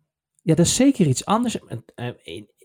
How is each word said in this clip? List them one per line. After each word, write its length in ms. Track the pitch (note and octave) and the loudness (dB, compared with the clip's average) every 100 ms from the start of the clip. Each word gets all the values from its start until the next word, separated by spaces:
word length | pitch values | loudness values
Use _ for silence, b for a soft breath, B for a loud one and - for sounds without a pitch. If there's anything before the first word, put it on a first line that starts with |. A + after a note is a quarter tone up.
| _ _ _ _ | _ _ _ _
ja, 120 | - | 0
dat 120 | D#3 E3+ | 2 2
is 80 | |
zeker 320 | - C4+ C4+ D3+ | 2 2 4 2
iets 180 | - | 0
anders. 340 | - G#3+ B3 - | -2 -2 -2 -6
En, 260 | - A#2 - | -10 -14 -14
eh, 140 | - A#2+ - | -12 -12 -12
in-, 260 | - F2+ G#2 _ | -14 -16 -16 _